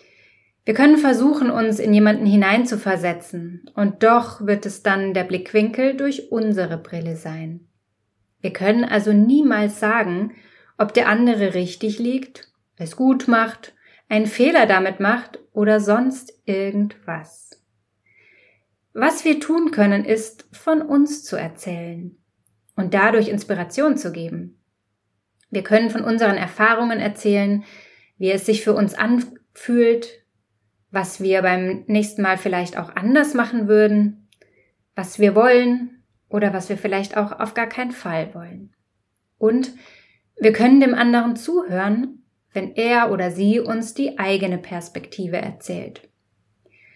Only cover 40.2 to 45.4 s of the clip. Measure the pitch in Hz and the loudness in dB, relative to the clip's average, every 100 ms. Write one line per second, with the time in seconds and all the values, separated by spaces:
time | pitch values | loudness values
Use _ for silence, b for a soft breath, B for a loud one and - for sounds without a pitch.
40.2 | B - 220 214 247 269 262 240 240 240 | B 0 2 4 6 6 6 2 2 2
41.2 | 233 233 - 349 262 185 202 220 269 - | 0 -4 -4 -4 -2 -2 -2 -2 -4 -10
42.2 | _ _ _ 196 190 - 233 240 233 185 | _ _ _ -8 -6 -4 0 2 2 0
43.2 | 180 175 202 233 214 226 226 - 277 - | -4 0 2 2 0 -6 -6 -6 -6 -4
44.2 | 190 196 190 180 - 180 - - - - | -2 -2 -2 -4 -8 -12 -10 -14 -12 -10
45.2 | 180 175 | -8 -6